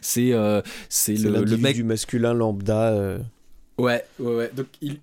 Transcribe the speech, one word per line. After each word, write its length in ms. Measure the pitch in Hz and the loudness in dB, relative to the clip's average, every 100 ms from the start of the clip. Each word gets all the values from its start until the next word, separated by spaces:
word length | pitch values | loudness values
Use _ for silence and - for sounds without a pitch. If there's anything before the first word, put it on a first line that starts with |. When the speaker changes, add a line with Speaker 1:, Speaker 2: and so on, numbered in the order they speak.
Speaker 1:
C'est, 300 | - - 123 | -4 0 2
euh, 300 | 120 107 104 - - - | 4 4 2 -2 -10 -6
c'est 280 | - - 107 | -2 0 0
Speaker 2:
C'est 60 | |
Speaker 1:
le, 80 | 107 | 2
le 80 | 107 | 2
Speaker 2:
l'individu 380 | 107 113 117 113 | 2 2 2 0
Speaker 1:
mec 20 | |
Speaker 2:
masculin 500 | 113 110 - 120 117 | 0 -2 -2 0 2
lambda, 560 | 117 113 101 98 107 113 | 2 0 -2 0 2 2
euh. 280 | 107 98 95 117 - - - - - | 2 0 -4 -10 -14 -20 -20 -16 -2
Speaker 1:
Ouais, 280 | 123 120 - - | 0 0 -4 -8
ouais, 140 | 123 117 | -4 -2
ouais. 140 | 117 127 | -4 -6
Donc, 100 | 131 - | -10 -10
ils, 200 | 147 147 | -10 -10